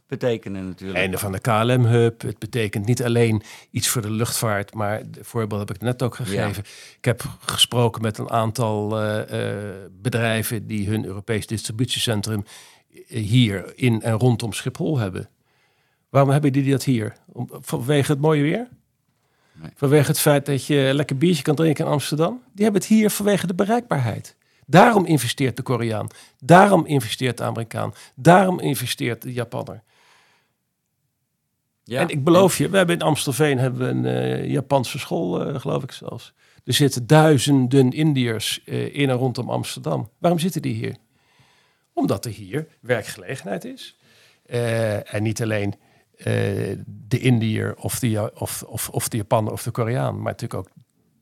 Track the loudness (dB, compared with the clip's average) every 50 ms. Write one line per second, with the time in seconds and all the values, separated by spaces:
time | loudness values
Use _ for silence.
0 | _ _ -8 -4 -2 -2 -2 -2 -6 -8 -10 -8 -8 -10 -10 -10 -10 -6 -4 -2
1 | -2 -2 -2 -4 -4 -4 -4 -2 0 0 2 2 2 2 4 4 4 4 6 4
2 | 4 4 2 -2 -8 -10 -8 -8 -10 -6 -4 -4 -4 -2 -4 -4 0 0 0 0
3 | 0 0 2 4 4 4 2 0 -2 -6 -16 -20 -20 _ -6 -4 -2 -2 -2 -2
4 | -4 -4 -2 -2 -2 -2 -2 -2 -2 -2 -2 -2 -4 -6 -6 -4 -4 -2 -4 -4
5 | -8 -12 -16 -18 -18 -8 -6 -6 -4 -4 -4 -6 -6 -6 -8 -4 -4 -4 -2 -2
6 | -4 -4 -4 -6 -6 -4 -4 -2 -2 -4 -4 -8 -10 -14 -18 -20 -20 -20 -20 _
7 | -2 -2 -2 -2 -4 -10 -10 -8 -6 -6 0 0 0 0 2 2 2 2 0 -2
8 | -4 -4 -4 -6 -6 -2 0 0 0 0 -2 -2 -2 -2 -2 -2 -2 -2 -2 -2
9 | -2 -2 -2 -4 -4 -6 -6 -6 -4 -4 -6 -8 -8 -10 -12 -14 -16 -18 -20 -6
10 | -4 -2 -2 0 0 0 0 -2 -2 -4 -6 -6 -6 -6 -6 -4 -2 -2 -2 -2
11 | -4 -6 -10 -10 -6 -4 -4 -4 -4 -4 -8 -8 -6 -8 -4 -4 -4 -2 -2 -4
12 | -2 -2 -2 -2 -2 -4 -6 -6 -6 -10 -16 -20 -20 -20 -20 _ _ _ _ -20
13 | -20 _ -6 -6 -2 2 4 4 4 4 2 -4 -8 -10 -6 -2 0 0 0 0
14 | 0 -2 0 2 4 2 2 2 -2 -6 -8 -8 -8 -8 -8 -6 -4 -2 -2 -2
15 | -2 -4 -6 -8 -12 -12 _ _ _ _ _ _ _ _ _ _ _ _ _ _
16 | _ _ 2 4 4 4 4 4 2 2 2 2 2 2 0 0 2 0 0 0
17 | -2 -6 -8 _ _ -18 -12 -12 -10 -10 -12 -14 -8 -8 -6 -4 -2 0 2 2
18 | 2 2 0 2 2 2 2 2 2 0 -2 -4 -6 -10 -16 _ _ _ _ _
19 | _ _ _ _ _ _ _ _ _ _ _ -20 -18 -18 -6 _ 2 4 6 6
20 | 4 4 2 2 4 4 4 4 2 0 -2 -2 0 0 2 2 4 2 2 0
21 | 0 -2 0 0 2 2 2 2 0 0 0 2 2 2 2 0 0 -2 -2 -2
22 | -2 -2 -2 0 0 0 -2 -6 -12 _ _ 0 0 2 2 0 2 4 4 4
23 | 4 4 0 0 0 2 2 2 0 -2 -2 -2 0 0 0 -2 0 -2 -2 0
24 | 0 -2 -4 -6 -10 -14 -20 _ _ _ _ _ _ 6 8 8 8 8 6 4
25 | 4 4 2 2 2 -2 -2 -2 -2 -2 -2 -4 -4 -2 -2 -2 -2 -2 -4 -4
26 | -6 -8 -10 -16 -20 -20 _ _ 6 8 10 10 10 8 6 4 4 2 0 0
27 | 0 -2 -4 -2 -2 -2 -2 -2 -4 -4 -4 -6 -8 -6 -6 -6 -6 -6 -8 -12
28 | -20 -20 _ 4 6 8 8 8 6 4 0 -2 -2 -2 -2 -2 -4 -6 -6 -4
29 | -4 -4 -4 -4 -8 -8 -6 -6 -6 -6 -8 -8 -8 -10 -12 -16 -18 _ _ _
30 | _ _ _ _ _ _ _ _ _ _ _ _ _ _ _ _ _ _ _ _
31 | _ _ _ _ _ _ _ _ _ _ _ _ _ _ _ _ _ -6 -2 -2
32 | -2 0 -2 0 4 6 6 8 6 6 4 2 -2 2 2 2 2 2 0 0
33 | 2 0 0 0 0 -2 0 2 2 2 2 2 0 -2 -2 -2 -2 -2 -2 0
34 | 0 0 0 -2 -2 -2 -2 -4 -4 -2 -2 -4 0 2 0 0 0 -2 -6 -8
35 | -8 -6 -4 -4 -2 -2 -4 -4 -4 -4 -6 -6 -4 -4 -4 -4 -6 -8 -12 -14
36 | -12 -12 -12 -12 -14 -18 _ _ _ _ _ _ _ -2 2 4 4 2 2 -2
37 | 2 6 6 8 8 8 6 4 4 4 4 4 4 4 6 6 6 6 4 2
38 | 2 2 4 2 2 0 -2 -2 -4 -6 -6 -6 -8 -8 -6 -4 -4 -4 -2 -2
39 | 0 0 0 0 0 -2 -2 -4 -4 -4 -4 -4 -4 -6 -10 -8 -6 -6 -4 -4
40 | -6 -10 _ _ 0 2 2 2 0 -2 -4 -4 -4 -4 -4 -4 -6 -8 -8 -12
41 | _ _ _ _ _ _ _ _ _ _ _ _ _ _ _ _ _ _ _ -2
42 | 0 0 0 -2 -2 -8 -10 -10 -12 -8 -8 -8 -8 -10 _ _ -4 -2 -2 -2
43 | -2 -8 -12 -12 -10 -10 -10 -10 -8 -8 -8 -8 -8 -12 -14 -16 -18 -20 -20 _
44 | _ _ _ _ _ _ _ _ _ _ -4 -2 -2 0 0 0 0 0 -2 -4
45 | -6 -6 -6 -2 -2 -2 -2 -2 -2 -2 -2 -2 -2 -4 -6 -8 _ _ _ _
46 | _ _ _ _ -4 -2 0 0 0 0 -2 -2 -4 -4 -6 -8 -10 -14 -18 -18
47 | -4 -4 -2 0 4 4 4 4 2 0 -2 -2 -4 -4 -6 -6 -6 -6 -4 -2
48 | -2 -2 -2 -2 -4 -6 -6 -8 -8 -8 -8 -12 -12 -12 -10 -10 -8 -6 -6 -6
49 | -6 -4 -6 -6 -2 0 0 0 0 -2 -6 -6 -8 -6 -4 -4 -2 -2 -2 -2
50 | -2 -4 -4 -4 -6 -6 -6 -6 -10 -8 -8 -10 -10 -12 _ -20 _ _ _ _
51 | _ _ _ _